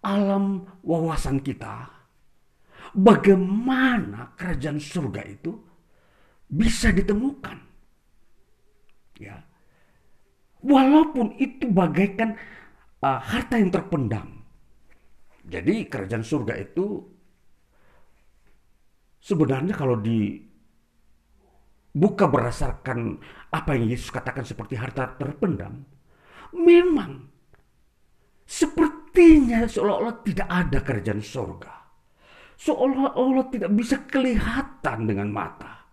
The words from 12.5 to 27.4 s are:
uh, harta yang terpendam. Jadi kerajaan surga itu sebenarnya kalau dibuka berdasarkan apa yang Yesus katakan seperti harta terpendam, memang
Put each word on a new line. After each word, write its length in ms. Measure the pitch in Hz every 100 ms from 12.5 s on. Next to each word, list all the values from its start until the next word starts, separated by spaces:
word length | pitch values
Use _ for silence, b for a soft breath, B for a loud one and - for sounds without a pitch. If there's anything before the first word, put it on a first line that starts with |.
| B B B B _
uh, 240 | 139 131
harta 400 | 113 233 254 233
yang 80 | 190
terpendam. 720 | 180 - 160 117 104 - - - - - - - - - - - _ -
Jadi 400 | 90 90 220 165
kerajaan 400 | - 95 110 113
surga 320 | 151 107 -
itu 480 | 101 - 202 208 - - _ _ - _ _ _ _ _ - _ _ _ _ _ _ _ _ _ _ _
sebenarnya 560 | - 180 139 131 165 -
kalau 240 | 135 117
dibuka 480 | 107 113 104 - - _ _ _ _ _ _ _ _ _ _ _ _ _ _ 143 196 - 185
berdasarkan 960 | 120 120 - 127 - - 120 113 - B B B
apa 240 | 156 - 131
yang 80 | 113
Yesus 240 | 120 -
katakan 320 | - - 139
seperti 320 | 113 - 107
harta 400 | 117 117 - -
terpendam, 720 | - 135 - 196 147 - 120 - - B B B B B
memang 800 | 349 339 349 349 294 175 135 - _